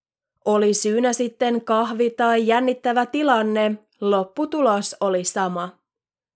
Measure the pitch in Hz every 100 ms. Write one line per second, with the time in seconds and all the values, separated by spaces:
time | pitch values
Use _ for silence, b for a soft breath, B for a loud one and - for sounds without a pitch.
0 | _ _ _ _ 214 208 208 208 214 220
1 | 247 240 240 - 240 233 233 220 233 226
2 | 240 233 233 226 220 233 254 247 247 240
3 | 240 294 302 226 214 214 214 214 _ -
4 | 202 196 190 - 302 311 254 202 202 -
5 | 196 185 180 202 185 175 180 - _ _
6 | _ _ _